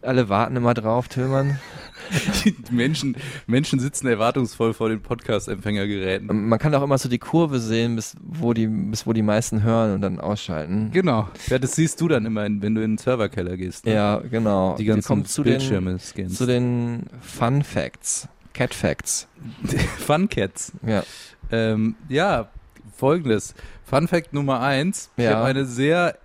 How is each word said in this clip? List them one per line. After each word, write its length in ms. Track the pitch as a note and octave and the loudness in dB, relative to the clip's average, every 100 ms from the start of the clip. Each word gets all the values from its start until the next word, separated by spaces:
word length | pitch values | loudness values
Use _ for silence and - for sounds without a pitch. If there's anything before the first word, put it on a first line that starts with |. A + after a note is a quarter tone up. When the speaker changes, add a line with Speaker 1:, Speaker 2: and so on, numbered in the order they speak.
Speaker 1:
alle 280 | B2 B2+ A2 | 2 2 2
warten 260 | G2 A#2 C3 | 2 2 2
immer 180 | A#2+ | 2
drauf, 340 | A#2+ A2 A#2 B2+ | 2 0 0 -2
Tillmann. 520 | - B2+ C3+ C#3 C#3 - - - - - | -4 0 0 0 -2 -8 -16 -18 -16 -4
Speaker 2:
<laughs> 320 | F3 - G3+ | -2 0 2
Die 120 | A3 - A#2 | 0 0 -2
Menschen, 440 | A#2+ B2+ D3+ C#3 B2 - - - | 0 2 0 -2 -4 -8 -12 0
Menschen 320 | A#2+ D#3 C3+ | 2 2 0
sitzen 260 | C3 - C3 | 0 -2 0
erwartungsvoll 680 | A2 A2+ C3 A#2+ - A2+ | 2 2 2 -2 0 0
vor 160 | A2 A2+ | 2 0
den 120 | A2 | -2
Podcast-Empfängergeräten. 1300 | - A#2+ - G#2+ - G2+ G#2 G#2 G2+ G2+ F#2+ F#2+ G2+ G#2 G#2+ | -4 -6 -2 -2 -2 -6 -2 -2 0 -2 0 -2 0 -2 2
Speaker 1:
Man 100 | A2+ | 2
kann 140 | D#3 D3 | 4 2
auch 80 | |
immer 140 | C#3 C#3 | 4 2
so 100 | C3+ | 2
die 120 | B2 | -4
Kurve 400 | - D#3+ E3 C3+ | 0 2 2 0
sehen, 360 | A2+ A2+ A#2 A#2 | 0 0 0 -2
bis 200 | G#2+ - | -6 -12
wo 320 | - D#3+ A#2 | -12 -4 0
die, 140 | A2+ A2 | 2 2
bis 400 | A2 G2+ A2 - | 0 -2 -4 0
wo 60 | |
die 80 | A2+ | 0
meisten 420 | G#2+ G#2 A2+ A2 | 2 2 0 0
hören 300 | G#2+ A2+ A2 | 2 4 2
und 80 | F#2+ | 2
dann 180 | G2 F#2 | -2 -2
ausschalten. 720 | E2+ G#2 - D#2+ D2+ G2 A2 | -4 -4 -4 -6 -2 -2 0
Speaker 2:
Genau. 380 | F3+ F#3 A#2 G2 - - | 2 2 2 0 -6 -2
Ja, 100 | B2+ | 0
das 180 | B2+ - | 0 2
siehst 260 | D#3+ - | 0 2
du 80 | E3 | 2
dann 160 | C#3+ A2 | 2 2
immer, 200 | A2 G#2 | -2 0
in, 160 | G#2 | 0
wenn 140 | G#2 A2 | 0 0
du 60 | |
in 80 | A2 | 0
den 40 | G#2+ | 0
Serverkeller 580 | - B2 G#2 - F2+ F2+ | 0 0 0 -2 -4 -4
gehst, 300 | F2+ - A2+ | -8 -4 0
ne? 80 | |
Speaker 1:
Ja, 240 | G#2+ G#2 G#2 - | 2 4 2 0
genau. 460 | A2+ A2 G2 F#2 E2 | 0 2 2 2 0
Speaker 2:
Die 100 | G#2+ | 2
Speaker 1:
Wir 80 | A2 | 2
Speaker 2:
ganzen 120 | - | 2
Speaker 1:
kommen 180 | A2 G2 | 0 0
zu 180 | - | 0
Speaker 2:
Bildschirme 480 | C#3 C3 C3+ G2+ F#2 | 2 2 2 0 0
Speaker 1:
den, 80 | F2+ | -4
Speaker 2:
scannst. 360 | - - F#2 F#2 | -6 -8 -6 -2
Speaker 1:
zu 80 | B2+ | 0
den 600 | B2 B2 B2 A#2 A#2+ - B2 | 2 2 0 -2 -4 -10 -14
Fun 420 | - - A#2+ C#3 | -16 -2 2 2
Facts. 640 | C#3+ - C2 - - - - _ - | 0 -2 -4 -8 -6 -6 -8 _ -20
Cat 200 | - B2 | -4 -4
Facts. 540 | - F#2+ C#2+ - - - - A#2+ - | 0 -2 -2 -4 -6 -6 -16 -16 -8
Speaker 2:
<laughs> 340 | - - - - | -4 0 0 -2
Fun 300 | - D3+ F#3+ | 0 2 2
Cats. 460 | - F#2+ - - - A#2 | 0 -4 -4 -14 -8 0
Speaker 1:
Ja. 180 | G#2 - - - - - | 0 -2 -12 -20 -14 -4
Speaker 2:
Ähm, 460 | A2+ A2 G#2+ A2 A2 - | 0 2 2 0 -2 -4
ja, 400 | C3 F#3+ C#3+ G#2+ - - - G#2+ | 0 2 0 -4 -14 -20 -20 -20
folgendes. 600 | - C3 E3+ C#3+ A2 - - - - - | -2 2 2 2 0 0 -14 -18 -18 0
Fun 220 | C3 E3 | 0 2
Fact 240 | F3 D#3+ | 0 0
Nummer 260 | C#3+ C#3 C3 | -2 0 0
eins. 520 | C3 C3+ E3 - - - | 2 2 0 -4 -8 0
Ich 80 | |
Speaker 1:
Ja. 140 | A#2 G#2+ | 2 4
Speaker 2:
hab 80 | A#2+ | 2
eine 180 | C3+ C3+ | 0 -2
sehr 520 | A#2+ C#3 E3+ F3 - | 0 2 4 2 -2